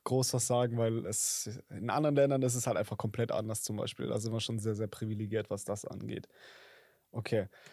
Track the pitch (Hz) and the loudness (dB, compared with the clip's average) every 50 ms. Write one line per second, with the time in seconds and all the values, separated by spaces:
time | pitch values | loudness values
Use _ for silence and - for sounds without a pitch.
0 | - - 127 131 127 - - 123 - - 123 120 123 120 117 117 117 113 113 113 | -2 0 2 2 2 2 2 0 2 2 4 4 4 4 2 2 2 2 2 0
1 | - 92 107 - - - - - - 110 110 135 - - - 95 98 120 104 147 | -2 -2 -2 -2 0 0 -2 -2 -4 -6 -8 -10 -12 -12 -10 -6 -2 0 2 2
2 | 156 151 143 143 139 139 139 135 131 123 120 123 - 127 110 90 110 - - - | 4 4 6 6 6 6 6 4 4 2 2 2 0 0 2 0 0 -2 -2 -2
3 | - 107 - - 117 110 - - 110 110 110 - - - 107 104 - - - - | -2 -2 0 0 0 0 0 0 -2 -2 -4 -4 -4 -4 -4 -2 -4 -4 -4 -4
4 | 127 131 117 113 107 113 113 113 - - 117 107 104 113 107 101 110 101 - - | -4 -2 -2 -2 -2 -2 -2 -2 -2 -2 -2 -2 0 -2 0 0 -2 -4 -6 -6
5 | 113 107 107 104 107 101 110 110 107 - 104 101 - - 104 110 - - - 95 | -4 -4 -2 -2 -2 -2 -2 -2 -2 -2 -4 -6 -4 -4 -4 -4 -6 -8 -10 -8
6 | 101 110 110 104 - - _ - - - - - - - - - - _ _ _ | -8 -8 -8 -8 -10 -12 _ -20 -20 -20 -20 -20 -20 -20 -20 -20 -20 _ _ _
7 | _ _ - 117 107 - 117 107 95 98 - - - - | _ _ -8 -6 -4 0 0 0 0 -2 -6 -18 -20 -20